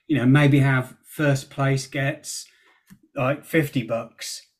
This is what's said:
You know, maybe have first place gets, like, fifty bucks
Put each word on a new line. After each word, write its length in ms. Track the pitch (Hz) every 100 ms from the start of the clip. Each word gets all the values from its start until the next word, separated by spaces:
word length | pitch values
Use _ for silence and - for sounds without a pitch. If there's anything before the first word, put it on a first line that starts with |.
| -
You 120 | 131
know, 80 | 123
maybe 320 | 143 143 139
have 340 | 135 131 123 -
first 460 | - - 147 135 -
place 360 | - 139 135 -
gets, 600 | 139 135 - - - - _ _ _ _ - _ -
like, 280 | 127 147
fifty 380 | - 165 143 131
bucks 640 | 110 113 - - - - -